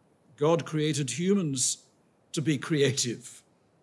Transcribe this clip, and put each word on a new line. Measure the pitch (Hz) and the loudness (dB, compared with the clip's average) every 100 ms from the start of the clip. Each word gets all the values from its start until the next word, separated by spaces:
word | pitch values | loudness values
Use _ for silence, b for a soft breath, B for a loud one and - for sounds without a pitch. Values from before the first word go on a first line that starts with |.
| _ _ _ - | _ _ _ 0
God | 147 165 127 | 2 2 0
created | 156 151 143 135 | -2 0 -2 -4
humans | 120 180 202 160 131 - - _ _ _ _ _ | -2 2 2 0 -2 -2 -4 _ _ _ _ _
to | - | -4
be | 147 139 | 0 -2
creative. | - 156 139 127 120 110 - - _ _ _ _ | 0 2 2 2 -4 -6 -12 -20 _ _ _ _